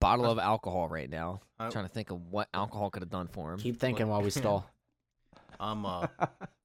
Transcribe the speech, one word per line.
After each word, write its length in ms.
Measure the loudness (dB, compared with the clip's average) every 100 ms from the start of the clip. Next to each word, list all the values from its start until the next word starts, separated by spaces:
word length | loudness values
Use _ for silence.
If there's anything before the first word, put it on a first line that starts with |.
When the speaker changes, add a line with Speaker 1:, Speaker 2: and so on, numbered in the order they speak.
Speaker 1:
bottle 260 | 6 6 6
Speaker 2:
I 40 |
Speaker 1:
of 60 | 4
alcohol 500 | 4 2 2 0 0
right 200 | -2 -4
now, 320 | -4 -4 -6 -12 -8
Speaker 2:
I 120 | -6
Speaker 1:
trying 140 | -4 -4
to 40 |
think 180 | -6 -6
of 160 | -8 -4
what 220 | -4 -2
alcohol 380 | -2 -2 -2 -4
could 120 | -4
have 60 | -6
done 180 | -6 -6
for 240 | -6 -6
him. 80 | -4
Speaker 3:
Keep 180 | -4 0
thinking 300 | 0 2 2
Speaker 2:
What 60 | 2
Speaker 3:
while 60 |
we 80 | 2
Speaker 2:
<laughs> 0 |
Speaker 3:
stall. 380 | 2 2 2 0 _ _ _ _ _ _ -20 -20 -8
Speaker 2:
I'm, 240 | -4 -2 -2
uh, 200 | -2 -4
Speaker 4:
<laughs> 60 | -2 -4 -4 -18 _